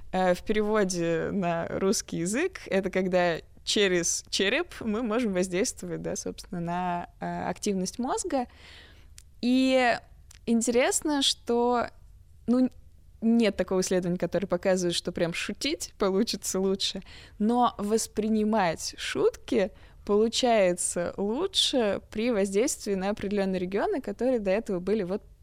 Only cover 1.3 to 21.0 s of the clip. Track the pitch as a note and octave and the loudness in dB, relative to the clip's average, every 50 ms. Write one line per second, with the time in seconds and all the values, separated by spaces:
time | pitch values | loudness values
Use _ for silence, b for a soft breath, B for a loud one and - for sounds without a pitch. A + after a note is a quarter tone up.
1.3 | F3 G3+ F3+ E3+ E3+ E3+ E3 - - E3+ F#3+ F#3+ A3 - - - - E3+ E3 F#3 | -2 -2 0 0 0 -2 -4 -4 -4 0 0 2 0 0 -2 -6 -6 -4 -4 -2
2.3 | G#3+ C4 E4+ F#4 - - - - - G3 F#3+ F#3 - F#3+ F#3+ F#3 F3+ F3+ F3 F3 | -2 -2 -2 -2 -4 -8 -8 -2 -2 0 0 0 -2 -2 -2 2 2 2 2 2
3.3 | E3 D3 - - - - - - - A3 G3+ F#3+ F3+ F3 E3+ - - - - - | 0 -2 -6 -12 -20 -16 -6 -2 2 2 4 4 4 2 0 0 -2 -4 -6 -6
4.3 | - - F#3+ G3 A#3+ D4+ F4 - - - - A3 G#3 A3 B3+ G#3+ G#3+ B3 B3+ G#3 | -2 0 0 2 2 0 -2 -4 -8 -8 -4 -4 -2 -2 -2 0 0 0 0 0
5.3 | F#3+ F3+ F#3 F#3+ F3 F3+ A3+ - - - - F3 E3 D#3+ E3+ E3 F3+ - - F#3 | 0 0 -2 0 0 -2 -2 -2 -4 -8 -10 -8 -8 -6 -6 -6 -6 -6 -6 -8
6.3 | F#3 - - - F#3+ F3 E3+ E3+ F3 F3+ F3+ F3+ F3 F3 F3 - - - F3+ F3 | -10 -10 -14 -10 -8 -8 -6 -4 -4 -4 -4 -4 -4 -6 -6 -10 -14 -10 -8 -8
7.3 | F3 F3 F3+ F3+ F3+ - - G#3 G3 F#3+ F#3 - - - A#3+ C4+ F4 A4 - F4+ | -6 -6 -4 -6 -6 -4 -2 -2 -2 -2 -2 -4 -6 -6 -4 -4 -2 -4 -4 -2
8.3 | D4 C4 B3 - B B B B B B B B B B B B B B - - | -2 -2 -2 -4 B B B B B B B B B B B B B B -20 -20
9.3 | - - - A#3+ B3+ C4 C4 C4 C4 C4 B3+ A#3+ A3+ - - - - - - - | -14 -4 0 2 4 4 4 4 4 4 4 4 2 0 -4 -12 -20 -20 -20 -20
10.3 | - - - - A#3 A#3 A3+ B3 A#3 A#3+ C#4 F4+ G4 - - D#4 D4 C#4 C4+ - | -20 -12 -2 0 0 2 2 2 2 4 4 4 2 0 0 0 0 2 2 0
11.3 | - - - - A#3 A#3+ A#3+ A#3+ B3 A#3+ - - - - - - - - - - | -2 -2 -2 -2 0 2 2 2 2 0 0 -4 -8 -14 -20 -20 -20 -20 -20 -20
12.3 | - - - - A#3+ B3+ B3+ B3 - - - - - - - - - - - A3+ | -20 -12 -2 0 2 4 4 2 0 -6 -20 -20 -20 -20 -20 -20 -14 -2 2 4
13.3 | A#3 A#3 A#3 G3+ G3 - F3+ - F#3+ F#3 F#3 - F#3+ F3+ F#3 F3 F3 F3 F3 E3 | 4 6 4 4 4 2 -2 0 2 0 2 2 2 0 2 0 -2 0 -2 -2
14.3 | - F3 G3 F3+ F3+ F3+ - G3 F#3 F#3 F3+ F3 E3+ - - F3+ F3 - F3 E3 | 0 -2 -2 0 -2 -2 2 2 2 2 2 0 -2 -2 -4 -6 -2 -2 -2 -2
15.3 | E3+ - - - G3+ - - C#4 D#4+ - - - - - G#3+ F#3+ F#3+ F#3+ A#3 - | -2 -4 -6 -6 -6 -4 -2 -4 -2 -2 -6 -10 -6 -2 0 2 2 2 0 0
16.3 | - G3+ - - - F#3+ F#3+ F#3+ F#3+ G3 - - - F#3+ - B B B B B | -2 -6 -4 -4 -4 -2 0 0 0 0 -2 -4 -6 -6 -12 B B B B B
17.3 | B B G#3 A3 A#3+ B3 B3 A3 - - G3+ G3+ A3 A3+ - - - A3+ G#3 G#3+ | B B 0 2 4 4 2 2 0 -2 -4 0 0 0 0 -2 -4 -4 -2 0
18.3 | A3 G#3+ G#3+ G#3+ A3 A3 F#3+ E3+ D#3+ - - - - - - - - C4 F#4 A4+ | 0 2 2 2 2 2 2 0 0 -2 -6 -10 -10 -8 -8 -6 -2 2 2 2
19.3 | - - - - C#4 A3+ F#3 G#3 B B B B B B - - G3+ G#3 A3 A#3 | 0 0 -6 -2 0 0 0 0 B B B B B B -2 0 2 4 4 2
20.3 | - - - A#3+ A3+ G#3+ F#3+ F3+ F3 - - - - F3+ | 2 2 2 4 6 6 6 4 4 2 -2 -4 -2 -2